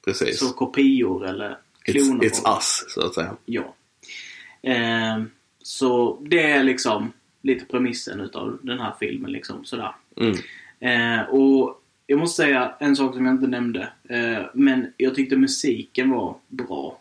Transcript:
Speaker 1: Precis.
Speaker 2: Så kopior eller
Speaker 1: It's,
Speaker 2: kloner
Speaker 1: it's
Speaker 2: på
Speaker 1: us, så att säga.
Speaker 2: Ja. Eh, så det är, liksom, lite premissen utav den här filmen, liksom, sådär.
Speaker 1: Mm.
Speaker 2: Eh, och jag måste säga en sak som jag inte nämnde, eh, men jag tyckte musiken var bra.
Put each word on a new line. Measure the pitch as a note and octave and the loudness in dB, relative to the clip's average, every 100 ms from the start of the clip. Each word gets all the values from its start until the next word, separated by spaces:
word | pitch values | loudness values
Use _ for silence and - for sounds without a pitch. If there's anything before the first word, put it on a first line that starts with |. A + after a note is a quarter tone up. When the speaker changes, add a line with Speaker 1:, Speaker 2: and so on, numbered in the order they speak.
Speaker 1:
Precis. | - G2 B2 - | -4 0 0 0
Speaker 2:
Så | C3 | -2
kopior | B2+ C3 - C#3 C3+ G#2 F#2 F#2+ | -2 -2 4 4 6 2 -2 -4
eller | G2 G#2 - _ - - | -6 -8 -10 _ -10 -2
Speaker 1:
It's, | |
Speaker 2:
kloner | C#3 C#3 B2 | 2 2 4
Speaker 1:
it's | A2 - | 2 2
Speaker 2:
på | A2 | 2
Speaker 1:
us, | G2+ - - - | 2 0 -4 -6
så | - D#2+ | -4 -4
att | |
säga. | - E2+ G#2 | -4 -6 -8
Speaker 2:
Ja. | - A2+ - - _ _ - - - - - - | -8 -6 -6 -14 _ _ -20 -18 -18 -20 -20 -10
Eh, | C3 A#2+ A#2 A2+ A2+ A2 A2 _ _ _ | -2 0 0 0 0 -2 -6 _ _ _
så | - - C3 B2 A#2 - D3 | -14 0 2 4 2 0 0
det | E3+ D#3 | 2 4
är, | C#3+ | 4
liksom, | C3+ B2+ B2 G#2 A2 - _ _ | 4 2 0 -2 -4 -10 _ _
lite | C3+ B2 | -2 -2
premissen | - B2+ B2 A#2 - G2+ | -2 -2 -2 -4 -8 -10
utav | F#2+ - A2 - | -10 -8 -8 -8
den | B2+ B2 | -8 -6
här | A2+ - | -6 -6
filmen, | - - - | -6 -6 -8
liksom, | C#3 - - | -10 -10 -14
sådär. | - A#2+ G#2 - _ - | -10 -10 -10 -12 _ -4
Speaker 1:
Mm. | A2+ F#2 - - - _ | -2 -2 -8 -20 -20 _
Speaker 2:
Eh, | B2 A#2+ A#2 A#2 G#2+ | -2 0 0 -2 2
och | C3+ C3+ C3+ B2+ - _ _ - | 4 6 6 2 -4 _ _ -2
jag | C#3+ | 0
måste | E3 - | 0 2
säga | D3+ C3+ B2+ - | 2 2 0 -2
en | D3 C#3 | 0 2
sak | C3 | 2
som | B2+ C3 | 2 2
jag | |
inte | C3 C3 | 2 2
nämnde, | B2 A#2+ A2 G#2 - _ | 0 -2 -4 -8 -14 _
eh, | A#2+ A#2 A2 F#2+ | -2 -2 -4 -4
men | B2 C#3 B2+ A#2 - | 4 4 4 -2 0
jag | C3 | 0
tyckte | C3+ C3 C3 | 2 0 4
musiken | C3+ - D3 A2+ A2 - C3 | 2 2 -2 -2 -4 0 2
var | B2 F#2 - _ | 0 -2 -8 _
bra. | C3 A#2+ D2 C#2 - | -12 -8 -8 -8 -12